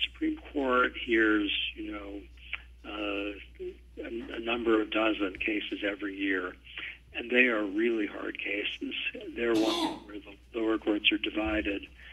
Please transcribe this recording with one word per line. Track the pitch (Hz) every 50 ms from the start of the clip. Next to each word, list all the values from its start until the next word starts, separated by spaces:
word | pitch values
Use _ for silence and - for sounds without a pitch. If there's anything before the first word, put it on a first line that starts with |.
| - -
Supreme | - - 160 160 220 - - - -
Court | 147 135 127 127 127 127 127 - - -
hears, | 120 117 113 110 110 107 104 104 98 - - - - -
you | 113 107 104 104
know, | 104 101 101 101 101 98 - - - - - - - - - - - -
uh, | 101 104 107 107 101 202 202 - 104 - - - - - - - - - - - - - - -
a, | 294 117 117 120 117 117
a | 113
number | 113 117 120 120 113 113 113 110
of | 107 104
dozen | - 107 113 110 104 98 101 92 92 -
cases | - 110 107 104 - - 104 95 107 101
every | 101 98 104 101 98
year, | 98 98 98 98 92 92 90 - - - - - - - - - - - - -
and | - 120 117
they | 123 123 127
are | 127 117 107 104
really | 98 95 104 113 120 113 110 101
hard | 95 - 98 - - - -
cases. | - - 101 104 - - - - - - - - - - - - - - -
They're | 117 117 117 113
ones | 107 110 110 104 - - - 107 - -
where | - 104 101
the | - - - - - - - 117
lower | 113 110 110 107
courts | - 113 104 104 - - 107
are | 104
divided. | - 107 101 107 110 110 107 107 101 101 101 98 - - - - - -